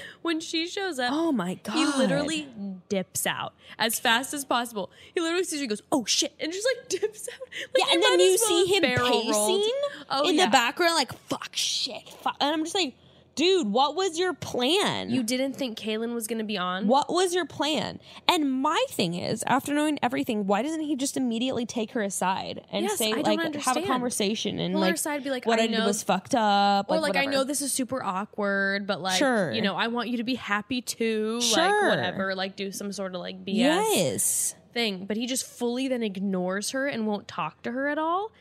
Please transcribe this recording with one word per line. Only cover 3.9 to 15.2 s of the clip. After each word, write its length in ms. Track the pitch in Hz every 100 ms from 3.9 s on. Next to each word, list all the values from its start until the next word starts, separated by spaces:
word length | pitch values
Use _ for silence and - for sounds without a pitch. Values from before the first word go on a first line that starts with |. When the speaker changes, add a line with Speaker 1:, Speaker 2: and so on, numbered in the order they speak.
| 220
Speaker 1:
fast 340 | 247 226 269
as 120 | 294 269
possible. 440 | 254 240 214 - - -
He 60 | 359
literally 240 | 330 349
sees 160 | 349 294
her 40 |
and 60 | 269
goes, 120 | 208 -
"Oh 140 | 294 208
shit," 280 | - 302 -
and 140 | 311
just, 120 | 370 466 523
like, 100 | -
<laughs> 120 | 381
dips 260 | 427 - -
out. 120 | - - - 539
Like, 60 | 523
Speaker 2:
Yeah, 60 | -
Speaker 1:
he 60 | 339
Speaker 2:
and 80 |
then 80 | 440 359
Speaker 1:
might 60 |
Speaker 2:
you 100 | 370
Speaker 1:
as 80 | 370
well 80 | 453 349 370
Speaker 2:
see 80 |
Speaker 1:
have 20 | 392
Speaker 2:
him 40 | 277 247
Speaker 1:
barrel 340 | 247 240 220
rolled. 320 | 208 403 381
Speaker 2:
pacing 120 | 427 539 571 - -
Speaker 1:
Oh, 200 | 269 311
Speaker 2:
in 60 | 339
Speaker 1:
yeah. 80 | 359
Speaker 2:
the 60 |
background, 440 | 262 240 - 339 330
like, 160 | 254
"Fuck, 360 | - - 285 -
shit, 560 | - - - 254 - -
fuck." 300 | - 247 -
And 140 | 277
I'm 100 | 320
just 120 | 311 403
like, 180 | 302 - - - _ -
"Dude, 320 | 339 381 208
what 280 | 214 294 302
was 220 | 381 311
your 160 | 370
plan?" 760 | 302 - - 247 381 269 104 95
Speaker 1:
You 120 | 254